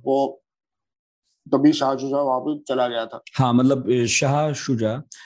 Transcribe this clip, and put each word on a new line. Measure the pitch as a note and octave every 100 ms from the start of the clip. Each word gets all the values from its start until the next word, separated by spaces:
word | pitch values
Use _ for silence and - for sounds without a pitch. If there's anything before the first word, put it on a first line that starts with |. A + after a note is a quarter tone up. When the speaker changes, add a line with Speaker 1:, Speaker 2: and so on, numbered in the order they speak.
| C3+
Speaker 1:
वो | C#3 C3+ - _ _ _ _ _ _ _ _ _ _ -
तभी | C3+ D3
शाह | D3 C3+ C3
शुजा | C3+ C#3+
वहां | C#3 B2+
पे | C3 D3 -
चला | B2+ B2
गया | A#2 A#2
था। | A#2 - -
Speaker 2:
हाँ, | B2+
मतलब, | A#2+ C3 C#3 A2+
ए, | B2 A#2
शाह | - C3+ C#3+ D3+
शुजा | C#3 - A#2 G#2+ B2+ - -